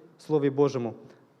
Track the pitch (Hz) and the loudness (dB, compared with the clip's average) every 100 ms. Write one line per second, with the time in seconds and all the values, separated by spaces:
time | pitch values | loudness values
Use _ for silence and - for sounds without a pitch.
0 | - - - 151 139 131 143 131 117 110 | -20 -20 -2 0 0 2 0 0 -6 -10
1 | - - _ _ | -18 -20 _ _